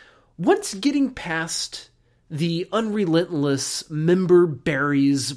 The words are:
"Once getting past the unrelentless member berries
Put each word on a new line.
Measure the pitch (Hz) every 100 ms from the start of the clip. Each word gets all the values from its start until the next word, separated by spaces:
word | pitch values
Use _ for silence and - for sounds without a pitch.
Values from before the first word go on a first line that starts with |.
| - _ _ -
"Once | 196 427 -
getting | 190 269 285 262
past | - 170 160 - - - - - _ _ _ -
the | 151 170 165 180
unrelentless | 214 220 208 185 160 180 160 139 135 - - -
member | 151 160 180 180 180 175
berries | 131 - 139 143 143 139 139 120